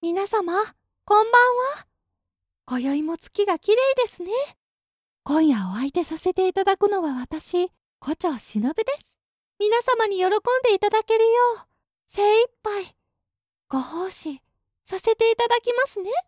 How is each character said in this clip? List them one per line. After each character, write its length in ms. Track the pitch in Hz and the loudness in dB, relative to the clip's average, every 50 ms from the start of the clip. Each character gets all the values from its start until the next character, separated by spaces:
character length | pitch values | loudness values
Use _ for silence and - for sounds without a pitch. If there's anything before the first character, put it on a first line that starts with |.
皆 260 | - 330 339 370 403 403 | -2 -2 -2 -2 -2 0
様、 360 | - 440 381 339 339 381 427 - - _ _ _ _ _ _ | 0 -2 -2 0 -2 -2 -2 -2 -6 _ _ _ _ _ _
こ 200 | - 415 415 440 | 2 4 4 4
ん 80 | 453 | 6
ば 80 | 466 480 | 6 6
ん 180 | 494 494 494 494 508 523 587 - | 6 6 4 0 -2 -4 -6 -8
は。 80 | - _ _ _ _ _ _ _ _ _ _ _ _ _ _ _ _ - | -12 _ _ _ _ _ _ _ _ _ _ _ _ _ _ _ _ -8
今 140 | 247 254 240 | -6 -4 -2
宵 180 | 269 285 294 302 | -2 -2 -2 -2
も 140 | 311 339 - | -4 -4 -6
月 280 | - - _ - 403 | -8 -12 _ -2 0
が 140 | 403 359 320 | 0 0 -2
綺 120 | _ - | _ 2
麗 60 | 415 480 508 539 539 | 2 2 4 2 2
で 120 | 523 494 440 | 0 -2 -4
す 140 | - - | -4 -10
ね。 100 | 359 349 415 494 571 - - _ _ _ _ _ _ _ _ _ _ _ _ _ _ | -8 -4 -4 -4 -4 -6 -10 _ _ _ _ _ _ _ _ _ _ _ _ _ _
今 220 | - 285 311 320 | -2 0 2 4
夜 120 | 311 269 214 190 180 | 4 2 2 0 -4
お 20 | 185 | -4
相 160 | 214 254 277 | -4 -6 -4
手 120 | - 349 330 | -2 -4 -4
さ 140 | - 320 320 | -4 -6 -4
せ 160 | - 370 359 | -4 -4 0
て 140 | - 370 370 | 0 0 0
い 60 | 370 | 0
た 100 | - 381 | 0 0
だ 140 | 370 392 - | 0 0 2
く 100 | 415 403 | 2 0
の 140 | 403 392 | 0 0
は 140 | 339 302 269 | -2 -2 -4
私、 560 | 254 247 - - 311 - - - 349 359 359 _ _ _ _ _ _ | -6 -8 -8 -10 -12 -10 -4 -2 -2 -2 -2 _ _ _ _ _ _
胡 160 | - - 311 | -8 -8 -8
蝶 220 | - - 359 294 226 | -4 -4 -4 -4 -4
忍 360 | - - - 220 208 247 320 | -10 -8 -6 -4 -2 -2 -2
で 100 | - 440 494 554 587 | -2 -4 -4 -4 -6
す。 180 | - - - _ _ _ _ _ _ _ _ _ | -8 -20 -20 _ _ _ _ _ _ _ _ _
皆 220 | 403 415 440 480 | 0 2 2 2
様 260 | 480 - 494 466 453 427 | 2 0 0 2 0 0
に 100 | 403 370 | 0 0
喜 100 | 370 370 | 0 0
ん 20 | 381 427 - - 494 508 523 | 0 0 0 0 0 2 2
で 120 | 494 415 | 2 2
い 40 | 381 | 2
た 100 | - 415 | 2 2
だ 120 | 403 440 440 | 2 0 0
け 140 | - 453 440 | 2 2 4
る 80 | 453 | 4
よ 60 | 453 453 480 480 480 466 | 4 4 4 4 2 2
う、 120 | 427 - _ _ _ _ _ _ _ _ _ | -2 -10 _ _ _ _ _ _ _ _ _
精 360 | - - 403 415 427 440 466 | -4 0 2 4 4 4 2
一 60 | 494 _ _ | 0 _ _
杯、 340 | _ 427 415 403 370 - _ _ _ _ _ _ _ _ _ _ _ _ _ _ _ _ | _ -6 -6 -6 -6 -8 _ _ _ _ _ _ _ _ _ _ _ _ _ _ _ _
ご 140 | - 262 | -6 -4
奉 280 | 262 - 311 330 359 381 | -4 -4 -6 -6 -6 -6
仕 300 | - - - 330 285 262 _ _ _ _ _ _ _ _ _ | -8 -8 -10 -10 -10 -12 _ _ _ _ _ _ _ _ _
さ 140 | - - 381 | -10 -8 -4
せ 160 | - 453 453 | 0 0 0
て 160 | _ 466 453 | _ 2 2
い 40 | 453 | 2
た 120 | - 480 466 | 0 0 0
だ 100 | 480 480 | 0 -2
き 160 | 453 480 480 | -2 -2 -2
ま 100 | 480 523 554 | -2 -2 -2
す 120 | - 427 | -4 -8
ね。 120 | 370 381 466 679 740 | -6 -4 -6 -6 -6